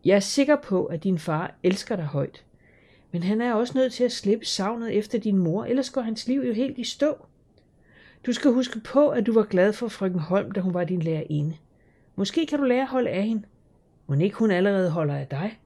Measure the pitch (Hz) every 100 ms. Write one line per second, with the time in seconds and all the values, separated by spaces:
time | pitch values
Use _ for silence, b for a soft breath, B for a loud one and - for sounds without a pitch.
0 | 160 202 196 - 277 285 - 185 - 165
1 | 196 180 160 156 - - 185 190 - 208
2 | 147 139 - - _ b b b b b
3 | b 170 180 220 240 220 240 262 262 -
4 | 247 - 196 226 - - 196 233 226 208
5 | 214 233 214 196 170 185 - 254 262 269
6 | 226 220 - 269 247 214 269 285 226 -
7 | 294 - - _ _ _ _ _ b b
8 | b b - 240 285 247 247 226 - 269
9 | 294 247 214 226 214 180 196 208 233 -
10 | 190 180 156 190 202 196 185 175 175 180
11 | 165 160 - 151 151 160 _ b b b
12 | b - 196 330 311 294 269 247 262 254
13 | 247 180 208 226 - _ _ _ _ _
14 | - 139 190 - 220 180 196 196 185 165
15 | 151 143 135 135 202 -